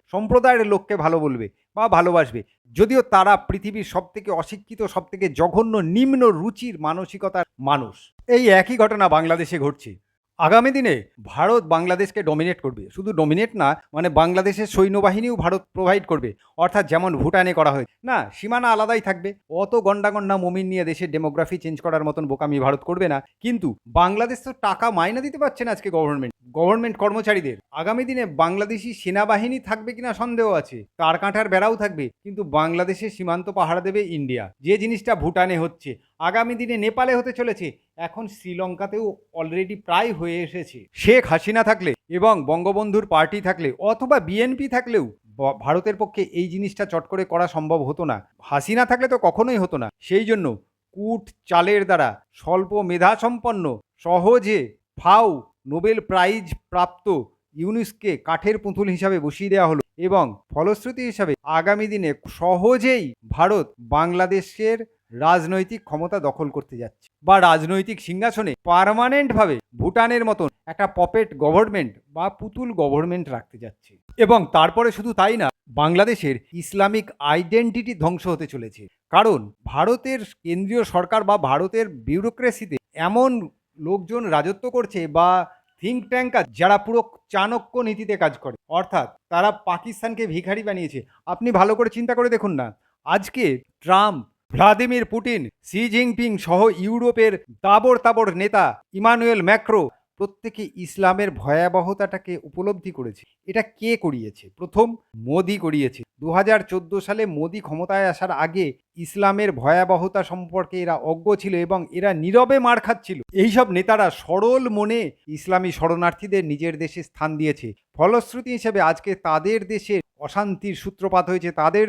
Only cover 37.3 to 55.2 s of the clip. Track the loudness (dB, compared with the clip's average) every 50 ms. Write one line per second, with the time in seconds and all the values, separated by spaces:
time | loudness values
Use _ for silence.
37.3 | -6 -4 -4 -4 -4 -6 -8 -12 -12 _ _ _ _ -12 -12 -12 -10 -12 -14 -14
38.3 | -16 -16 -14 -12 -8 -8 -8 -8 -6 -8 -8 -8 -6 -6 -6 -6 -8 _ _ _
39.3 | -10 -8 -8 -6 -4 -6 -6 -6 -8 -12 -6 -2 -2 0 0 -2 -4 -6 -6 -6
40.3 | -6 -6 -8 -8 -10 -12 -14 -14 -16 -20 -20 _ -12 -2 4 6 6 6 6 4
41.3 | 0 0 0 0 0 2 4 2 2 0 0 -4 -4 -4 _ -6 -2 2 4 4
42.3 | 4 4 2 -2 -2 0 0 -2 -2 -2 -2 0 0 0 0 2 2 2 2 2
43.3 | 0 -4 -2 -2 -2 -2 -2 -4 -4 -2 -2 -2 -2 0 2 2 2 2 2 -2
44.3 | -2 0 0 0 -2 -4 -6 -2 -2 -2 -2 0 -2 -2 -2 -2 -10 _ _ _
45.3 | -8 -2 -2 -2 -2 -2 -2 0 0 0 0 -2 -2 -2 -4 -6 -4 -6 -6 -4
46.3 | -2 -4 -4 -4 -4 -6 -6 -6 -6 -6 -8 -4 -4 -6 -6 -4 -6 -6 -4 -2
47.3 | 0 -2 -2 0 -2 -6 -4 -2 -2 -2 -2 -4 -4 -4 -4 -4 -4 -6 -8 _
48.3 | _ _ -10 -4 -4 -4 -2 0 0 0 2 2 2 0 0 0 0 2 2 0
49.3 | 2 2 0 0 0 -2 -2 -2 -4 -6 -6 -8 -10 _ -6 0 0 0 2 2
50.3 | 0 0 0 -4 -6 -8 _ _ _ _ _ _ -14 -8 -6 -6 -6 -6 -8 -12
51.3 | -20 _ _ 0 2 2 4 4 2 2 2 2 2 2 2 0 -2 -6 _ _
52.3 | _ -12 -4 -2 0 0 0 0 -2 -2 -2 -2 0 4 4 4 4 4 0 -4
53.3 | -4 -2 -4 -4 -4 -2 -4 -4 -6 -8 _ _ _ _ -2 0 0 2 4 4
54.3 | 4 4 4 2 0 0 -2 -4 -10 _ _ _ -14 -2 4 6 6 6